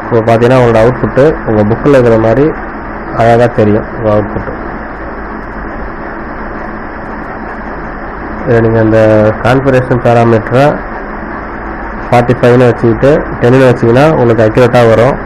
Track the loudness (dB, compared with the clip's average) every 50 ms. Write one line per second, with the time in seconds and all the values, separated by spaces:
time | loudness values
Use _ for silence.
0 | -6 -2 -2 0 2 2 2 2 4 4 4 4 4 4 4 4 4 2 2 0
1 | -4 -2 2 2 2 2 2 0 -4 -2 0 0 2 0 0 0 2 4 4 4
2 | 4 4 2 2 2 2 2 2 2 0 0 -4 -10 -10 -12 -12 -12 -12 -12 -10
3 | -10 -8 -4 0 2 4 4 4 2 2 2 2 2 2 2 0 -2 -6 -8 -4
4 | -2 0 0 0 0 -2 -6 -8 -8 -8 -10 -8 -10 -10 -10 -10 -12 -12 -12 -12
5 | -12 -12 -12 -12 -12 -12 -12 -12 -12 -12 -12 -10 -10 -10 -10 -10 -10 -10 -10 -12
6 | -12 -12 -12 -12 -12 -12 -12 -12 -10 -10 -10 -10 -10 -10 -12 -12 -12 -12 -12 -12
7 | -12 -12 -12 -12 -12 -12 -12 -12 -12 -12 -12 -12 -12 -12 -12 -12 -12 -12 -12 -12
8 | -12 -12 -12 -12 -12 -12 -10 -8 -4 0 0 2 2 2 2 2 2 2 4 4
9 | 4 4 4 4 2 2 0 0 0 0 0 2 2 2 0 0 0 0 -2 0
10 | 2 2 2 4 4 4 2 2 0 0 0 2 2 2 0 -2 -8 -10 -12 -12
11 | -12 -12 -12 -12 -12 -12 -12 -12 -12 -12 -12 -12 -12 -12 -12 -10 -10 -10 -10 -10
12 | -6 0 0 0 2 2 0 2 4 4 4 6 4 4 2 2 0 0 0 2
13 | 2 2 2 2 0 -4 -6 -2 2 2 4 6 4 4 2 2 2 2 4 4
14 | 4 2 2 2 2 2 2 2 2 2 4 2 2 4 4 4 4 6 6 4
15 | 4 2 0 -2 -6